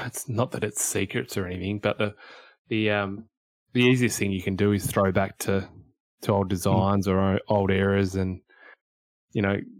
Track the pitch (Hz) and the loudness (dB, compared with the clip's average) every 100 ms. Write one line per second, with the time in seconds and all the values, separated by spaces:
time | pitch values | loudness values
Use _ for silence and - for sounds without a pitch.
0 | 123 - - 110 127 - 107 - - 101 | -6 -10 -6 -2 -2 -2 -6 -4 -4 -2
1 | 98 117 - 101 90 92 92 104 107 - | -2 -4 -6 -6 -6 -6 -4 -2 -2 0
2 | 104 - - - - _ - 113 107 104 | -4 -4 -20 -20 -20 _ -6 -2 0 0
3 | 98 101 - _ _ _ _ 127 123 127 | -2 -6 -14 _ _ _ _ 2 4 4
4 | 117 - 98 95 95 92 104 101 - 110 | 2 0 -4 -2 -4 0 2 2 0 2
5 | 98 95 95 - - 98 95 - - _ | 2 2 -2 -4 -2 -2 -4 -16 -20 _
6 | _ - - 101 95 92 98 95 98 101 | _ -8 0 0 0 0 2 2 4 2
7 | 95 95 95 98 - 104 95 95 98 98 | 2 2 2 0 0 0 2 2 2 2
8 | 95 95 92 90 _ - - - _ _ | 0 -2 -4 -6 _ -20 -20 -20 _ _
9 | _ _ _ 113 98 101 - | _ _ _ -2 0 0 -4